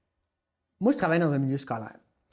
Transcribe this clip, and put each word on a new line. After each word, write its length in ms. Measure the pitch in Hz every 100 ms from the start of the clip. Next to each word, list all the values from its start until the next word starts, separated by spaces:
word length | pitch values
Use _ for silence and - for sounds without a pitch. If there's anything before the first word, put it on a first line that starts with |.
| _ _ _ _ _ _ _ -
Moi, 120 | 214
je 60 | -
travaille 220 | 165 170
dans 120 | 165
un 60 | 139
milieu 180 | 135 135
scolaire. 360 | - 117 107 - _ _ _